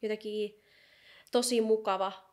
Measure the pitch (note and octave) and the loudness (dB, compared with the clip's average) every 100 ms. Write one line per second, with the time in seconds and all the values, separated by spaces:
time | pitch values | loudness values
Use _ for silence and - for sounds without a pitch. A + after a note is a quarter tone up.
0 | G#3+ G#3+ G#3+ G#3+ G#3 - _ _ _ _ | -6 -6 -6 -6 -6 -10 _ _ _ _
1 | - - _ B3 A#3+ A#3+ A3 A3 G#3 F#3+ | -20 -20 _ 0 2 2 4 2 2 0
2 | G3 - - | -2 -4 -18